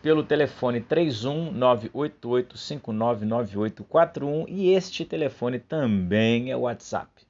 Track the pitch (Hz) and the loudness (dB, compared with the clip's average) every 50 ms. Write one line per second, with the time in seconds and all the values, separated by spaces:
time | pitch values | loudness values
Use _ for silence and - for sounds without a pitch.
0 | - 151 156 156 143 - 151 151 143 127 - - - 123 120 120 117 - 156 160 | 4 4 2 2 4 2 2 2 2 0 0 -2 -2 0 0 -2 -2 0 0 2
1 | 175 156 123 107 113 135 147 160 170 156 131 120 127 127 123 107 110 - - 127 | 2 0 -2 -4 -4 -4 -4 -4 -6 -6 -2 2 4 4 4 4 0 -8 -6 -6
2 | 147 147 - _ - 120 120 127 123 - - - - - 151 143 - - 110 107 | -6 -6 -6 _ -4 0 0 0 0 -2 -10 -16 -12 -10 -12 -10 -8 -6 -4 0
3 | 113 120 120 104 107 107 113 120 120 98 95 101 107 110 - - 101 _ - 156 | 0 0 0 0 -2 -2 -2 -2 -2 -4 -2 -2 -2 -2 -4 -8 -16 _ 4 4
4 | 170 165 - 151 143 143 147 156 165 - 180 190 190 180 190 190 180 - - - | 4 4 0 -6 -4 -4 -4 -4 -4 -6 -4 0 4 4 4 4 2 -2 -8 -10
5 | 170 - - 160 151 135 - - 120 123 127 120 - _ - 160 139 117 104 98 | -8 -6 -4 -4 -4 -4 -4 -4 -4 -4 -4 -6 -6 _ -4 -2 0 2 2 0
6 | 92 87 101 107 113 113 117 117 123 131 127 123 120 - - - - - - 92 | 2 2 2 4 4 4 2 2 0 -4 -4 -4 -4 -4 -6 -8 -10 -6 -6 -6
7 | 87 _ _ _ _ _ | -6 _ _ _ _ _